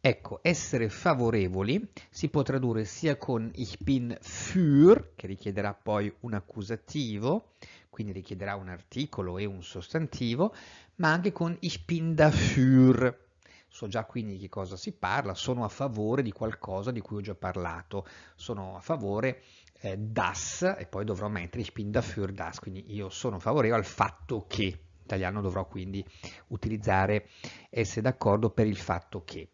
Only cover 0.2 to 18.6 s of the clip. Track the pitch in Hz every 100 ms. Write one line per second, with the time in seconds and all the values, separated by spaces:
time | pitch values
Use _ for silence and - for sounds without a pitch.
0.2 | - - - 175 - 135 113 - 185 143
1.2 | 117 110 92 92 101 185 220 - - -
2.2 | 156 151 131 135 127 113 107 - 160 143
3.2 | - 120 113 - 117 - - 135 120 117
4.2 | - - - 190 165 139 165 226 - -
5.2 | 92 98 104 98 101 101 - 104 104 -
6.2 | 120 104 - - 98 113 - 147 123 104
7.2 | 117 190 - _ - - _ - 107 95
8.2 | 92 95 98 101 95 90 - 123 147 -
9.2 | 92 90 104 95 85 95 87 165 156 -
10.2 | 120 120 202 - - - - _ 160 165
11.2 | 190 190 165 175 175 - - 170 165 160
12.2 | 151 151 - 135 131 131 131 123 127 120
13.2 | _ _ _ - _ - 107 110 107 123
14.2 | 110 98 98 - 95 95 - 185 92 117
15.2 | 101 95 - 123 110 - 139 107 107 127
16.2 | 120 - 113 107 - 95 104 120 - 107
17.2 | 101 92 92 95 85 82 - 101 90 -
18.2 | - _ - 104